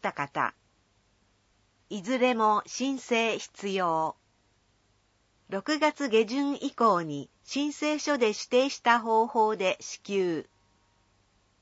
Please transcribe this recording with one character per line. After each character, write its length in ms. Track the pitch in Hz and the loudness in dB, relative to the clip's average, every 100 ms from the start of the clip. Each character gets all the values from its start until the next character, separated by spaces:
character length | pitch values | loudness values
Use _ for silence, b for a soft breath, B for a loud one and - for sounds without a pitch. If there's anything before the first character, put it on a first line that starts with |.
た 100 | 202 | -6
方。 420 | 165 143 156 123 - _ _ _ _ _ _ _ _ _ _ _ _ - | -4 -6 -2 -4 -4 _ _ _ _ _ _ _ _ _ _ _ _ -12
い 140 | 208 | -10
ず 160 | 180 254 | -4 0
れ 160 | 254 | 2
も 300 | 226 220 208 - | 2 2 2 -2
申 300 | - 262 269 | -6 -4 -4
請 420 | - 226 226 208 | -2 0 0 -2
必 300 | - - 202 | -8 -10 -6
要。 480 | 190 180 160 160 - _ _ _ _ _ _ _ _ _ _ _ _ _ | -2 0 0 -2 -6 _ _ _ _ _ _ _ _ _ _ _ _ _
六 300 | 196 240 302 | -6 -2 2
月 300 | 302 - 277 | 2 0 2
下 180 | 220 214 | 2 2
旬 300 | 262 277 277 | 0 -2 -2
以 160 | 277 | -4
降 300 | - 196 175 | 2 4 4
に 280 | 165 143 - _ | 0 -8 -10 _
申 260 | - 269 294 | -8 -4 -4
請 300 | - 302 302 | -2 -2 -2
書 180 | 294 285 | -2 0
で 100 | 226 | 0
指 120 | 208 - | 0 0
定 220 | 247 269 | 2 2
し 100 | - | 0
た 180 | 240 233 | 2 2
方 300 | 226 220 233 | 4 2 2
法 260 | 240 214 | 2 2
で 220 | 214 185 - | 2 0 -2
支 200 | - - | -6 -14
給。 480 | - 196 180 156 - _ _ _ _ _ _ _ _ _ _ _ | -4 -2 0 -2 -6 _ _ _ _ _ _ _ _ _ _ _